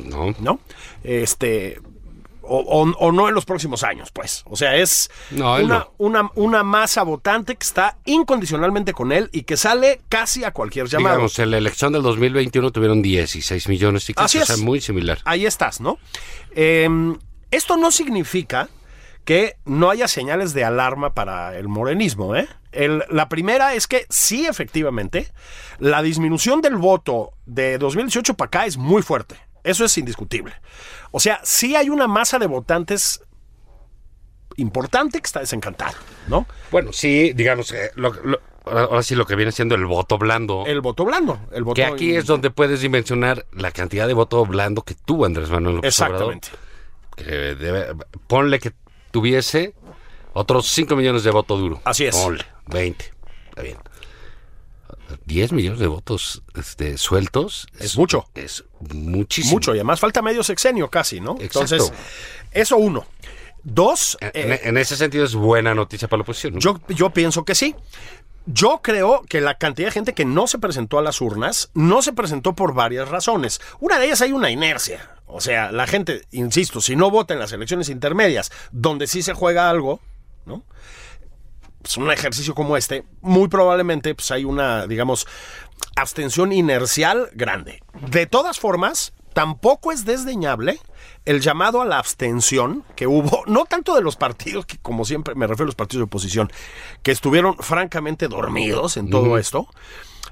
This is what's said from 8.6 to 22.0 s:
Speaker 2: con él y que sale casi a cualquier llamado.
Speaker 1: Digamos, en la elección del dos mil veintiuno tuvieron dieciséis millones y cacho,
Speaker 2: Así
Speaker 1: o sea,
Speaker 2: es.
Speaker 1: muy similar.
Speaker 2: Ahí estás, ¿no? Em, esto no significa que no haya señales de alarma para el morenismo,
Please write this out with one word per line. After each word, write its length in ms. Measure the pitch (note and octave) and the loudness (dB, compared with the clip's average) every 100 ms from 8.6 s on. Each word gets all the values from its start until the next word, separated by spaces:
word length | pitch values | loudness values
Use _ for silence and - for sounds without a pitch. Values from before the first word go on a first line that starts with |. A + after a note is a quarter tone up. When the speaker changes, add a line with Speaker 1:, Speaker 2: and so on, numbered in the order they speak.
| F3+ G3+ G3 | 2 0 -2
Speaker 2:
con 220 | - B2 | -2 0
él 160 | D#3+ G#3+ | 2 0
y 120 | D#3+ | -4
que 120 | B2 | -2
sale 460 | D3+ G#3+ B3 C4 C4 - | 0 2 4 4 2 -2
casi 340 | A3+ A3+ B3+ | -2 -2 -4
a 80 | G#3+ | -4
cualquier 360 | - G#2+ C#3 B2 | -6 -6 -4 -2
llamado. 280 | D#3 G3 | 2 4
Speaker 1:
Digamos, 240 | B2+ A2+ - | 4 2 0
en 120 | A2+ | 0
la 60 | A2 | 2
elección 360 | G#2+ - C#3+ | 0 0 0
del 80 | D3+ | 2
dos 160 | B2+ A2 | 2 2
mil 160 | B2+ | 2
veintiuno 380 | C3+ B2+ B2+ B2+ | 2 2 2 2
tuvieron 300 | A2+ A2 G#2+ | 2 4 4
dieciséis 680 | G2+ F2+ D#2+ D#2+ - F#2 G2+ | 4 2 0 -4 -4 -4 -2
millones 400 | F#2 G#2 G2+ - | 2 2 2 -2
y 40 | |
cacho, 120 | - | 0
Speaker 2:
Así 140 | G#3 D#4+ | 2 4
Speaker 1:
o 60 | |
sea, 100 | D4+ | 2
Speaker 2:
es. 60 | A2+ | 2
Speaker 1:
muy 200 | A2 C#3 | 0 0
similar. 380 | - F#2+ E2+ D#2+ | 0 -2 -2 -2
Speaker 2:
Ahí 220 | D#3 F3 | 0 0
estás, 340 | G#3+ - C3+ - | 0 0 -2 -2
¿no? 200 | C3 - - - - - - | -4 -6 -10 -14 -12 -14 -6
Em, 640 | D#3 D#3+ D#3+ D#3+ E3 E3 D#3+ - - - | 2 4 6 4 2 0 -2 -10 -20 -4
esto 280 | C#4 - E4+ | -2 2 2
no 140 | E4+ | 4
significa 760 | E4+ C#4+ G#3 D#3 F#3 D3+ B2+ - - - - - - | 2 0 -2 -2 -4 -2 -4 -4 -10 -20 -20 -20 -8
que 320 | - E3+ G#3+ - | 2 2 2 -2
no 260 | - C#3+ F3 | -2 4 4
haya 200 | G#3+ B3 | 4 0
señales 440 | D3+ C3 E3+ F#3+ | -2 -2 -2 -2
de 120 | C#3 | 0
alarma 480 | A2+ A#2+ B2+ C3+ C#3+ | 2 2 0 0 -2
para 440 | B2+ F#2+ F2+ F2 F#2 | -2 -4 -6 -8 -8
el 120 | G2+ | -6
morenismo, 640 | G#2 B2+ F3 | -4 -2 0